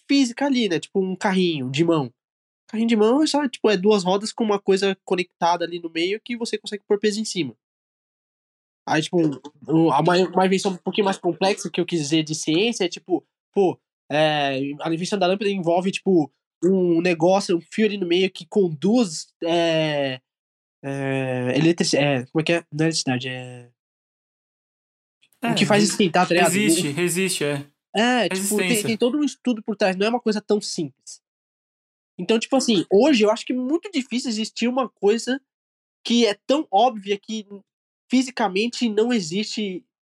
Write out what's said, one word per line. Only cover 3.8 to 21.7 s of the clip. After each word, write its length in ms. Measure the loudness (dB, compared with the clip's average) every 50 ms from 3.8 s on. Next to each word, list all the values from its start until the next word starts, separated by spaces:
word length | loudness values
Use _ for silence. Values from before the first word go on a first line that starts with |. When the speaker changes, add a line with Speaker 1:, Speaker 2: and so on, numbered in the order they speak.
| 4 4 2 2 2
Speaker 1:
rodas 300 | 0 0 -2 -2 -4 -6
com 100 | -4 -2
uma 160 | 0 0 0
coisa 380 | 0 0 0 2 2 0 -2 -2 _
conectada 580 | -4 -2 -2 -4 -6 _ -2 0 0 0 0 -2
ali 140 | -6 -8 -8
no 100 | -10 -8
meio 300 | -4 -4 -2 -2 -2 -4
que 140 | -6 -8 -8
você 220 | -8 -6 -6 -6
consegue 260 | -8 -8 -8 -12 -8 _
pôr 120 | -2 -2 0
peso 200 | 0 0 -2 -2
em 40 | -4
cima. 300 | -6 -4 -4 -4 -6 -6 _ _ _ _ _ _ _ _ _ _ _ _ _ _ _ _ _ _ _ _ _ _ _ _ _ -6
Aí, 140 | -2 -2 -2
tipo, 160 | -2 0 0 0 0 0 -2 -6 -12 -20 _ _ -6
o, 240 | 0 2 2 4 4
a, 80 | 2 2
uma, 160 | 2 4 4
uma 280 | 2 2 2 2 2 2
invenção 260 | 2 2 0 0 -2 -6
um 40 |
pouquinho 280 | -6 -8 -6 -2 0 0
mais 120 | 0 0
complexa 520 | -2 -4 -4 -2 0 0 -2 -2 -2 -6 -8
que 100 | -4 -4
eu 60 | -4
quis 140 | -2 -2 -4
dizer 220 | -2 0 0 0 0
de 100 | -2 -6
ciência 480 | -6 -4 -2 0 0 0 0 -2 -2 -4
é, 40 | -4
tipo, 340 | -4 -8 _ -4 -4 -4 -4 _ _ _ _ _ 0
pô, 260 | 0 2 2 0 -4 _ _ _ _ _ -4
é, 480 | 0 2 2 2 2 0 0 -2 -2 -4 -4 -6 -8 -6
a 120 | -6 -6 -4
invenção 240 | -4 -4 -4 -2 0
da 80 | 0
lâmpada 220 | 0 0 0 -2 -2
envolve, 420 | -2 -2 0 0 2 2 0 -2
tipo, 380 | -4 -2 0 2 2 2 2 0 _ _ _ _ _ -2 0
um 360 | 2 2 2 2 2 2 2
negócio, 540 | 2 0 0 2 2 4 4 2 2 0 -2
um 40 | -2
fio 240 | -4 -4 -2 0 0
ali 120 | 0 0
no 100 | -2 -2
meio 220 | 0 0 2 0 0
que 160 | -2 -8 -10
conduz, 840 | -4 0 0 0 0 0 -2 0 2 2 2 2 0 -2 -10 -14 _ _ -8 -4
é, 760 | -2 0 2 2 2 2 0 0 0 -2 -2 -2 -4 -4 -8 _ _ _ _ _ _ _ _ _ _ _ _ -10
é, 720 | -8 -6 -4 -4 -2 -2 -2 -2 -2 -2 -2 -2 0 0
eletrici-, 400 | 2 4 2